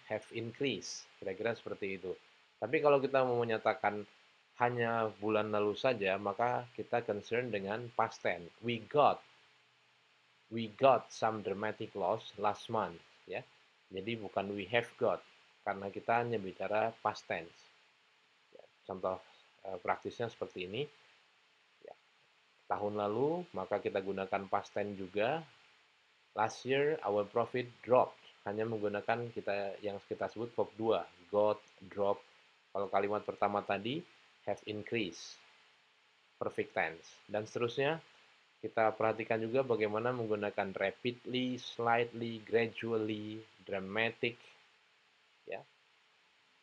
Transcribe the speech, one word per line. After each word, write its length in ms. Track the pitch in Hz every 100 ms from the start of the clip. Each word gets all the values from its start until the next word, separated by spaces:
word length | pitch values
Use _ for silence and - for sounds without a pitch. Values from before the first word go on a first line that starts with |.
| -
have 200 | 107 -
increased. 800 | 113 113 - 139 98 - - - -
Kira-kira 400 | 95 95 113 113
seperti 400 | 101 95 98 95
itu. 160 | 90 - - - _ _
Tapi 240 | 110 151
kalau 160 | 147 139
kita 240 | 131 135
mau 160 | 127 120
menyatakan 640 | 117 110 113 104 104 104 101 - - _ _ -
hanya 560 | 123 120 117 117 110 104
bulan 320 | 107 107 107
lalu 240 | 104 104 98
saja, 400 | 131 117 95 98
maka 480 | 101 98 120 123 120
kita 320 | - - 120
concern 480 | 113 104 - 117 127
dengan 320 | 104 95 113 120
past 320 | - 110 -
tense. 240 | 110 87 85 -
We 160 | 117 113 107
got, 320 | 147 123 90 - - _ _ _ _ _ _ _ _ _ _ _
we 240 | 113 110 101
got 320 | 135 117 -
some 320 | - 110 107
dramatic 480 | 98 98 107 104 107
loss 400 | 101 90 113 - -
last 320 | 104 101 -
month. 240 | 113 90 82 - - -
Ya. 160 | 101 - _ _ _ _
Jadi 240 | 95 101 113
bukan 400 | 98 104 98 101
we 80 | 92
have 160 | 120 120 -
got, 240 | 110 85 - - _ _ 104
karena 240 | 98 98
kita 320 | 98 - 117
hanya 160 | 120 110
bicara 560 | 95 - 95 107 113 -
past 240 | 107 107 -
tense. 240 | 92 82 - - _ _ _ _ _ _ _ _ -
Ya, 80 | - _ -
contoh, 320 | 95 92 92 - - _ _ 95
eh, 80 | 95
praktisnya 560 | 98 92 101 - 113
seperti 320 | - 92 95
ini. 180 | 90 113 151 - - - _ _ _ _ _ _
Ya. 80 | - - _ _ _ _ _ _ -
Tahun 240 | 95 104 104
lalu, 480 | 104 113 143 175 170
maka 320 | 95 95 101
kita 160 | 107 98
gunakan 480 | 95 95 95 98 98
past 240 | 101 -
tense 240 | 107 104 98
juga. 480 | 92 101 113 160 156 - - _ _ _ _ _ _
Last 320 | 104 110 -
year, 320 | 123 139 147 156
our 240 | 101 104 101
profit 400 | 117 117 127 123 -
dropped. 320 | 110 127 - - - - 104
Hanya 160 | 107
menggunakan 640 | 113 110 104 101 104 117 120 110
kita, 400 | 104 101 98 92
yang 160 | 101 98 -
kita 240 | 104 95
sebut 240 | 107 117 -
verb 160 | 101 107
dua, 240 | 110 95 85 - -
got, 320 | 104 104 104 - - 92
drop. 320 | 101 101 101 - - _ _ _ 98
Kalau 160 | 98
kalimat 320 | 98 101 104
pertama 400 | 101 95 104 104
tadi, 400 | 95 98 110 156 - - - _
have 160 | - 101 107
increased, 720 | 104 104 117 92 - - - - - _ _ _ _ _ _ _ _
perfect 400 | 104 - 104 101
tense. 320 | 82 82 - -
Dan 240 | - 104 107
seterusnya, 480 | 117 117 135 139 160 - - - _ _ _
kita 320 | 110 - 110
perhatikan 480 | 107 110 110 110 113
juga 240 | 110 127
bagaimana 480 | 123 110 107 107 120
menggunakan 640 | 123 110 104 104 101 98 95
rapidly, 800 | 98 - 123 120 - 127 127 123
slightly, 880 | - - 117 117 120 113 117 113
gradually, 960 | 104 110 113 - 113 113 107 107 107 110 110 -
dramatic. 720 | - 98 95 107 113 - 120 117 - - _ _ _ _ _ _ _ _ -
Ya. 160 | 95 139 _ _ _ _ _ _ _ _ _